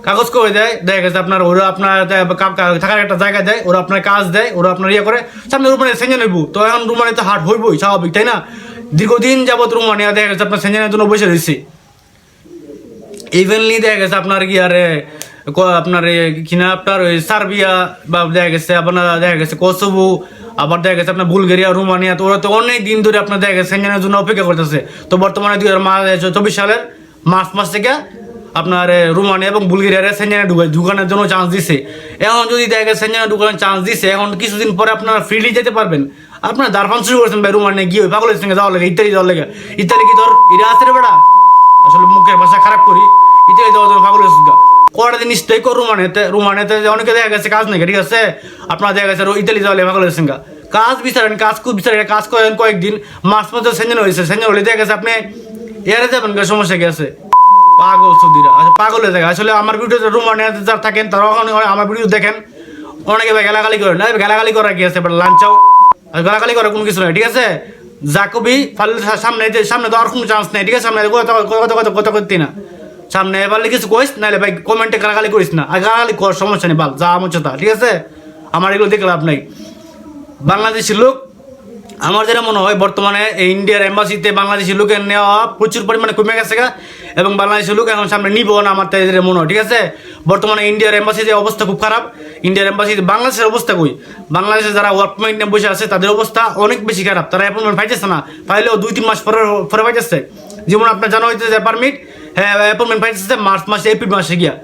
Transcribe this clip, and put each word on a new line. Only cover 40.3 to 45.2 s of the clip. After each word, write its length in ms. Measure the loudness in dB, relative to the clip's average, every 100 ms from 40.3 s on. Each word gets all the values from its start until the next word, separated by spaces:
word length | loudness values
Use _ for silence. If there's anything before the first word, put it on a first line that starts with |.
| 6 6
ইরা 140 | 6 4
আছে 120 | 4 4
রে 60 |
বেটা? 220 | 4 4 6 6 6 6 6 6 6 6
আসলে 200 | 6 6 6
মুখের 220 | 6 4
ভাষা 160 | 4 4 4
খারাপ 160 | 4 4
করি, 140 | 6 6 6 6 6 6
ইতালি 200 | 6 6
যাওয়ার 160 | 4 4
জন্য 100 | 4 4
পাগল 140 | 4
হয়েছেন 200 | 6 6 6
গা। 80 | 6 6 6 4
কটা 240 | 4 0
দিন 120 | 0